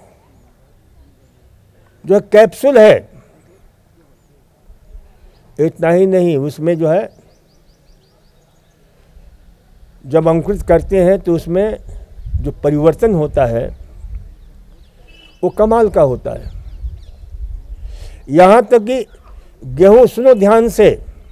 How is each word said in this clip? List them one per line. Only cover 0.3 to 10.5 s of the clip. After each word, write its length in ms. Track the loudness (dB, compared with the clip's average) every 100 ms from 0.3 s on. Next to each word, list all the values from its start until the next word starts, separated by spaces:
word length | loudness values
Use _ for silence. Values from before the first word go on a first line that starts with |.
| _ _ _ _ _ _ _ _ _ _ _ _ _ _ _ _ _ -2
जो 140 | -2
capsule 580 | 2 4 4 2 2 6
है, 320 | 6 4 -2 -20 _ _ _ _ _ _ _ _ _ _ _ _ _ _ -20 -20 -20 -20 -20 _ -20 _ _ -4
इतना 300 | -4 -2 0
ही 160 | 2 2
नहीं, 320 | 2 0 -2
उसमें 400 | -4 -6 -4 -2
जो 100 | 0
है, 300 | -2 -4 _ _ _ _ _ _ _ _ _ _ _ _ _ _ _ _ _ _ _ _ -20 -20 _ _ _ _ _ -20 _ -6
जब 220 | -2 0
अंकुरित 340 | -2 -4